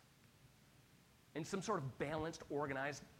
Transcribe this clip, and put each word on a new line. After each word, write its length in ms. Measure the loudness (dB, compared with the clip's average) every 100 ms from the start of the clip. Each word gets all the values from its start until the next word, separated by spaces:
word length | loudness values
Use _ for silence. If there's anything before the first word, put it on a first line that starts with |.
| -20 -20 -20 -20 -20 -20 -20 -20 -20 -20 -20 -20 -8
in 100 | -4
some 180 | -2 0
sort 160 | 2 2
of 200 | 2 0
balanced, 440 | 0 2 0 -2 -2
organized 520 | 0 2 2 0 -2 -8 -10